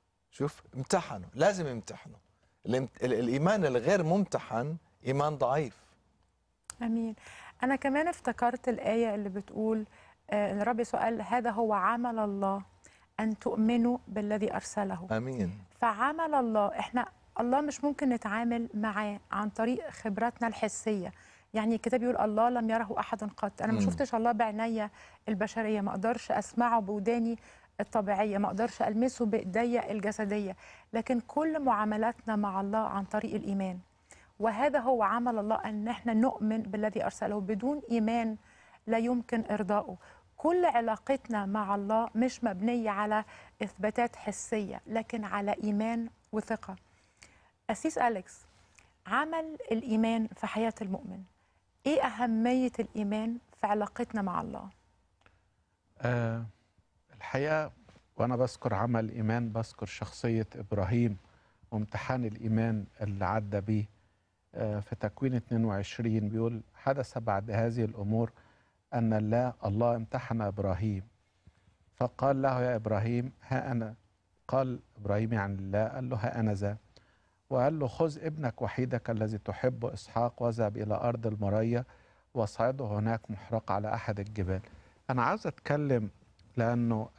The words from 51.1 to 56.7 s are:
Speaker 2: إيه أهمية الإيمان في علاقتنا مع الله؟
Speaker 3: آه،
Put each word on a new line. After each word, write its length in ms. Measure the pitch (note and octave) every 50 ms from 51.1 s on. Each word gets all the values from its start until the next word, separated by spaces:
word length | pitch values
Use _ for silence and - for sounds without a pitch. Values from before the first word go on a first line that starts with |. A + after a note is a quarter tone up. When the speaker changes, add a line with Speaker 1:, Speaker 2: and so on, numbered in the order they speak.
| F#3 F#3 F#3+ - _ _ _ _ _ _ _ _ _ _ -
Speaker 2:
إيه 160 | C#4 D4+ - -
أهمية 720 | B3+ G#3+ G#3+ B3 A#3 A3+ A3 A3+ A#3+ B3+ C4 B3+ A#3+ - -
الإيمان 600 | A3 - - G#3+ G#3+ G3+ G#3 G#3+ A3 A3+ A#3 A#3+ - _ - -
في 60 | -
علاقتنا 560 | G3+ G#3 G#3+ G#3 G#3 - - A#3+ - - G#3+ G3
مع 180 | F#3+ F3 -
الله؟ 280 | - - - - - G3 - _ _ _ _ _ _ _ _ _ _ - _ _ _ _ _ _ _ _ _ _ _ _ _ -
Speaker 3:
آه، 440 | - A#2+ B2 A#2+ A#2 A2+ A2+ A#2 A#2 A2 - _ _ _